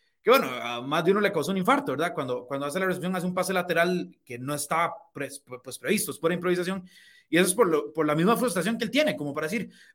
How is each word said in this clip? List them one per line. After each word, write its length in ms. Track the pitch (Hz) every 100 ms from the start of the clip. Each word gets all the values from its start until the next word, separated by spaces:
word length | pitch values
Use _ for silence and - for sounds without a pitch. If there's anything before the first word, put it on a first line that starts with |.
| _ _
que, 100 | -
bueno, 160 | 262 139
a 340 | 123 120 120
más 240 | 135 160 165
de 60 |
uno 100 | 202
le 100 | 202
causó 200 | 160 143
un 60 | 190
infarto, 340 | 185 277 269
¿verdad? 200 | 131 170
Cuando, 320 | 165 131 123 -
cuando 200 | 139 143
hace 120 | 165
la 100 | 190
recepción, 280 | 175 175 185
hace 100 | 180
un 80 |
pase 200 | 180 175
lateral 600 | 185 180 165 175 180 - - _
que 120 | 120
no 160 | 131
estaba 400 | 147 - 165 170 - -
pres-, 280 | 143 139 -
pu-, 200 | - 123
pues, 160 | 131 -
previsto, 320 | 127 208 -
es 60 | 131
pura 160 | 165
improvisación, 500 | 175 180 175 180 190 - - - _ _
y 80 | 160
eso 100 | 185
es 60 |
por 160 | 196 196
lo, 240 | 151 -
por 120 | 160 151
la 100 | 151
misma 200 | 180 220
frustración 420 | 247 185 180 226
que 60 |
él 80 | 226
tiene, 240 | 269 294 -
como 180 | 147
para 140 | 143 156
decir, 240 | 220 180 - -